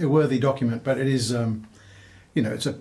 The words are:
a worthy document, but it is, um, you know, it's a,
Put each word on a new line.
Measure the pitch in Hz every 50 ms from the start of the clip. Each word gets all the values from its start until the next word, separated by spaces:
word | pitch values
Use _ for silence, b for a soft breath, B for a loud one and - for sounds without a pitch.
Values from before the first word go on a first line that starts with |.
a | 165 139
worthy | 147 156 147 131 135 120
document, | 135 139 135 - 131 117 113 120 -
but | 131 131 131
it | 135 135
is, | 135 127 113 110 120
um, | 117 117 113 110 110 - - b b b b b b b b b b b b b
you | -
know, | 113 107
it's | - 110 -
a, | 139 - -